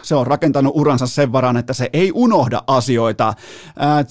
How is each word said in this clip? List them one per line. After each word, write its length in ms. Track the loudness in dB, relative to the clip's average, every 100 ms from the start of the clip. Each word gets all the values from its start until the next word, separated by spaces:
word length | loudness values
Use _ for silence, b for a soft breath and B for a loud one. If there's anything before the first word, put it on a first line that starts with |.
se 120 | -2
on 120 | -2 0
rakentanut 500 | 0 0 2 0 2
uransa 300 | 2 0 -2
sen 260 | 0 0
varaan, 240 | 0 0 0
että 160 | -2
se 180 | -4 -4
ei 200 | 0 0
unohda 480 | 2 2 2 0 -2 0
asioita. 680 | 0 0 0 0 0 -2 -4 B B B B
Ää, 260 | 0 0 0